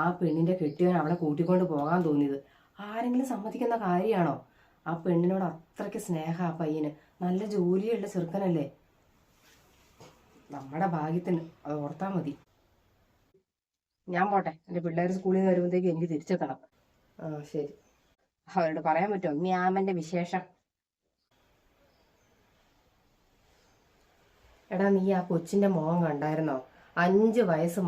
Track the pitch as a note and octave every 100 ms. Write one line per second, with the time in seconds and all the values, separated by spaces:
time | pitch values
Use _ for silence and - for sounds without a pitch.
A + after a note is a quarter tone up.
0 | E3 F3+ E3+ D#3+ E3+ F#3 D3+ D3+ F3+ F3
1 | D3+ F3 D3+ D3 E3+ F#3 F3 D3+ D3 F3+
2 | E3 C#3+ C#3+ C#3 - _ _ - G#3 A3
3 | B3 B3 C4 G#3 G#3+ - A#3 A#3 G3 F3
4 | G#3+ G3 D#3+ C3+ - _ _ _ D#3 E3
5 | F#3 E3+ F3 F#3+ F3 - - - G3+ G#3+
6 | - D#3+ D#3+ E3+ F3 D#3+ D#3+ D#3 D3+ D3+
7 | _ _ F3+ F#3 G#3+ G3+ F3 F#3+ A3 A3
8 | - F#3 E3 G3 F#3+ D#3+ - - _ _
9 | _ _ _ _ _ _ _ _ _ _
10 | - _ _ _ _ C#3 C3+ D3+ F#3 E3
11 | D#3 F3 F#3 E3+ E3 - C#3+ D3+ C#3+ -
12 | G3 F#3 D3+ C#3 _ _ _ _ _ _
13 | _ _ _ _ _ _ _ _ _ _
14 | - F3 G3+ G3 E3 D#3+ - F3 E3+ E3
15 | F3+ F#3+ F#3 F#3+ F#3+ F3+ F3 F3+ F3+ D#3+
16 | E3+ D3+ - F3 E3 C3+ - _ _ _
17 | _ - E3 D3+ D3 D#3 D3 - _ _
18 | _ _ _ _ - F#3 E3 D#3+ E3 D#3+
19 | G3+ G3 F3 D3 F#3 F3+ F#3 F#3+ F#3+ F3+
20 | D#3+ F3 F3 F#3 - _ _ _ _ _
21 | _ _ _ _ _ _ _ _ _ _
22 | _ _ _ _ _ _ _ _ _ _
23 | _ _ _ _ _ _ _ _ _ _
24 | _ _ _ _ - - _ F#3+ G3+ F#3+
25 | F#3+ F#3 - E3+ - G3 G3+ E3+ D#3 F3
26 | E3 C#3+ D3+ D#3 D#3 C3 - - - -
27 | F3+ G3 A3+ A3 F#3+ D#3 E3+ F#3